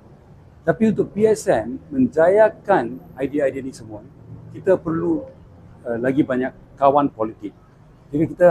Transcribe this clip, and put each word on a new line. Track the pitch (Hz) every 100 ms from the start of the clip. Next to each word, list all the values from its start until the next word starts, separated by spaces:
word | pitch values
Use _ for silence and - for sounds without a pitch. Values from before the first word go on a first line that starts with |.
| - - - - - - 165
Tapi | 160 220
untuk | 202 165 202
P |
S | 220 208 196
M | 123 113 131 -
menjayakan | 135 120 143 170 208 214 - - 175 117 131 - 131
idea-idea | 139 147 135 135
ini | 131
semua, | 120 110 104 - - - - -
kita | - 190 175
perlu, | 165 165 170 156 - - - - - - 123
uh, | 117
lagi | 127 135 135
banyak | 127 127 - - -
kawan | 139 143 143 110
politik. | 110 104 101 - _ _ - - -
Jika | 143 151
kita | 165 175